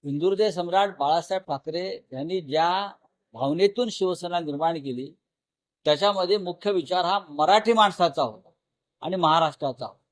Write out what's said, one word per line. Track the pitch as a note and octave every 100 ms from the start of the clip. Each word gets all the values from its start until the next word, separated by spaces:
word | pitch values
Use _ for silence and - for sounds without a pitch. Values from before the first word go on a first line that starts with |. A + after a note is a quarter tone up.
| C#3+
हिंदुहृदय | C#3+ F3+ G3 G#3+
सम्राट | E3+ F3 F#3 G3+ F#3
बाळासाहेब | C#3+ E3 E3 F#3+
ठाकरे | F#3+ C#3 - E3 F#3 - _
यांनी | C3 D3+ F#3
ज्या | D3 D3+ E3+ F#3 G3+ - _ _ _
भावनेतून | A2+ C3+ D#3 G3+ G3+ A#3+
शिवसेना | - F#3 E3+ F3 F3
निर्माण | D#3 C#3+ D#3+ E3
केली, | C#3 B2 C#3 _ _ _ _ _ _ _ D3+
त्याच्यामध्ये | D3+ G3+ G3 F3+ G3+
मुख्य | F3+ F3 G3+
विचार | F#3+ C#3 F3+ F3
हा | G3
मराठी | F#3+ D3 D#3 G3+ G#3+
माणसाचा | A3+ G#3 - F3 -
होता | B2+ G#2+ _ _ _ _ _ _
आणि | D3 F#3
महाराष्ट्राचा | D#3+ D#3+ D#3+ - C#3+ B2+ A#2
होता. | - _